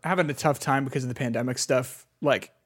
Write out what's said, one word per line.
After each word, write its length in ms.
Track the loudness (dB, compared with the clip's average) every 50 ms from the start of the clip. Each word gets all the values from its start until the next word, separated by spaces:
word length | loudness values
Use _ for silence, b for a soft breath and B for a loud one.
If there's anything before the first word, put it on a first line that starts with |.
| -4
having 240 | 0 2 2 2 0
a 40 | 0
tough 260 | 2 2 2 2 2
time 260 | 0 0 2 2 0
because 180 | -2 -2 -4 -4
of 60 | -4
the 60 | -4
pandemic 420 | -4 -2 -2 0 -2 -2 -2 -4
stuff, 480 | -4 0 2 2 2 0 -2 -8 -16 -20 _ _ _
like, 300 | 2 2 2 2 0 -6 _ _ _